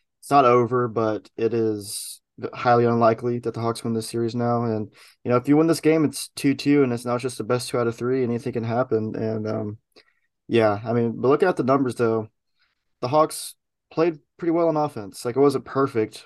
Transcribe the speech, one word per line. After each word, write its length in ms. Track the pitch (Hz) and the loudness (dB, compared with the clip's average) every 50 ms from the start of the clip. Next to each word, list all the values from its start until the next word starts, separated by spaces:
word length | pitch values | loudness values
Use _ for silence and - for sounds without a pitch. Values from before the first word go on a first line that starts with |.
| _ _ _ _ | _ _ _ _
It's 100 | - - | -4 2
not 140 | 139 143 131 | 4 4 6
over, 420 | 120 123 127 120 110 127 123 123 | 6 6 4 4 2 0 -2 -2
but 420 | 117 104 113 113 110 107 98 - - _ | -2 -2 -2 0 0 -2 -4 -8 -12 _
it 160 | - 113 110 117 | -2 -2 0 0
is 680 | 113 113 110 107 104 101 104 - - - - - - _ _ _ - 120 - - | 0 0 0 -2 -4 -8 -10 -12 -12 -12 -14 -16 -20 _ _ _ -12 -12 -10 -10
highly 320 | - - 123 120 120 120 | -2 2 4 4 4 4
unlikely 540 | 117 117 117 113 113 113 - 120 120 120 120 | 4 4 4 4 4 2 2 -2 -4 -4 -4
that 140 | - 120 - | -6 -6 -6
the 60 | 113 | -4
Hawks 220 | 117 117 113 - - | -4 -4 -4 -4 -6
win 100 | 120 113 | -4 -4
this 160 | 113 110 - | -4 -6 -6
series 260 | - 117 117 113 117 | -6 -4 -4 -4 -4
now. 280 | 120 120 120 120 117 120 | -2 -2 -2 0 0 -2
And, 280 | 117 110 107 107 - _ - - - _ _ _ | -2 -2 -4 -6 -8 _ -20 -20 -20 _ _ _
you 60 | 117 | 0
know, 80 | 123 | 0
if 100 | 123 123 | 0 2
you 100 | 139 147 | 4 4
win 100 | 151 160 | 4 4
this 140 | 165 156 - | 2 0 2
game, 220 | - 156 160 160 151 | 2 2 4 4 2
it's 240 | 139 - - - - | 0 -2 -6 -12 -12
two 260 | _ - - 139 135 | _ -2 0 0 0
two, 260 | - - 139 147 143 135 | 0 0 2 4 4 4
and 80 | 123 | 2
it's 140 | 120 117 120 | 0 -2 -2
now 120 | 120 120 | -4 -4
just 200 | 123 127 127 123 | -4 -4 -6 -8
the 60 | - 110 | -6 -4
best 260 | 104 123 123 123 - | -2 -2 -2 -2 -4
two 80 | - | -4
out 100 | 123 120 | -2 -2
of 80 | 117 113 | -2 -2
three. 280 | - 117 123 131 135 127 | -4 -2 -2 0 0 0
Anything 300 | 117 120 113 - 127 117 | -2 -2 -4 -4 -4 -4
can 100 | 120 113 | -4 -4
happen. 520 | 113 113 123 131 - 113 110 110 110 - | -2 -2 -2 0 0 0 -2 -2 -4 -4
And, 320 | - 110 110 113 110 107 | -4 -4 -4 -4 -4 -4
um, 300 | 107 110 110 107 104 107 - _ _ _ - _ _ _ _ _ _ _ _ _ | -4 -6 -6 -6 -8 -10 -12 _ _ _ -20 _ _ _ _ _ _ _ _ _
yeah, 320 | - 113 113 113 107 104 104 113 | 0 2 4 4 4 2 0 -4
I 100 | 113 117 | -2 -2
mean, 260 | 120 117 117 107 - | 0 0 -2 -2 0
but 60 | 113 | 2
looking 200 | 127 143 147 202 180 | 2 4 4 2 0
at 80 | - | 0
the 60 | - 131 | 0 0
numbers, 320 | 120 135 135 135 123 113 | 2 2 2 0 -2 -2
though, 340 | - 120 113 113 113 110 - _ _ _ _ _ _ _ _ _ _ _ _ _ _ | 0 0 0 0 -2 -4 -8 _ _ _ _ _ _ _ _ _ _ _ _ _ _
the 60 | 131 123 | -4 2
Hawks 460 | 147 156 156 156 - - - - - _ _ _ _ _ _ _ | 4 4 4 2 0 -8 -14 -14 -18 _ _ _ _ _ _ _
played 280 | - 160 165 175 156 147 _ _ _ | -2 0 0 0 0 -4 _ _ _
pretty 140 | - 170 165 | -6 -4 -2
well 160 | 160 170 170 165 | 0 2 2 2
on 80 | 156 | 0
offense. 480 | 151 151 143 - 117 101 95 - - - | 0 -2 -2 -4 -10 -12 -12 -14 -8 -8
Like, 100 | 123 117 | -4 2
it 40 | 131 | 4
wasn't 240 | 143 143 131 127 - | 4 4 4 0 -4
perfect, 600 | - - 135 139 123 - 113 110 107 - - - | -4 -2 0 0 0 0 -2 -2 -2 -6 -14 -20